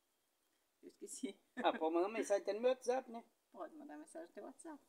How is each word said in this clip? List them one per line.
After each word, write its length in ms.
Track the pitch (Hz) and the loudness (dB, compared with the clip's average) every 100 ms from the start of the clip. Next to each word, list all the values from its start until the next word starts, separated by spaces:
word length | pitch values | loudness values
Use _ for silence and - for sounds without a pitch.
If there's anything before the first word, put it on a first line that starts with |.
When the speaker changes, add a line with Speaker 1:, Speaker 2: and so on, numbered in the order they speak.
| _ _ _ _ _ _ _ _ | _ _ _ _ _ _ _ _
Speaker 1:
eu 60 | - | -20
esqueci. 460 | - 403 - 381 - _ - | -14 -12 -6 -6 -8 _ 0
<laughs> 0 | |
Speaker 2:
Ah, 160 | 185 - | 2 4
pode 180 | 160 | 4
mandar 140 | 170 185 | 4 4
mensagem 340 | 226 - 202 | 2 2 2
até 100 | 196 | 2
no 80 | 202 | 2
meu 100 | 247 | 2
WhatsApp, 400 | 254 - 254 254 | 2 2 0 -2
né? 140 | 233 - _ _ | -12 -14 _ _
Speaker 1:
Pode 240 | - 320 | -12 -12
mandar 240 | 311 294 294 | -12 -14 -14
mensagem 300 | 302 320 339 | -14 -14 -14
no 40 | |
teu 100 | - | -12
WhatsApp. 340 | 415 - 330 294 | -14 -14 -14 -14